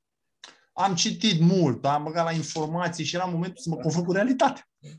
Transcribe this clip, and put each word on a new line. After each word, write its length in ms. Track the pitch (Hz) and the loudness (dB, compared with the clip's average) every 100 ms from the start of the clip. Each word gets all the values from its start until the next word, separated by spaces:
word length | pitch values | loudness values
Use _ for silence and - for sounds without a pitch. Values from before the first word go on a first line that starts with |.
| _ _ _ _ - - _ - | _ _ _ _ -20 -20 _ -2
Am 160 | 190 175 | 0 2
citit 460 | 220 - 220 170 | 0 0 0 4
mult, 440 | 165 190 156 113 139 | 4 6 2 2 0
am 180 | 147 | -2
băgat 220 | 151 165 165 | -2 -2 -2
la 80 | |
informații 720 | 165 151 - 156 165 175 165 147 | -2 -4 -4 -4 -2 -4 -4 -4
și 100 | 175 | -4
era 100 | 180 | -2
momentul 380 | 170 185 185 | -2 -4 -6
să 60 | - | -6
mă 80 | 160 | -4
confrunt 300 | 156 160 175 | -2 0 0
cu 60 | |
realitatea. 560 | 185 233 262 - - - _ - | 2 2 4 2 0 -14 _ -20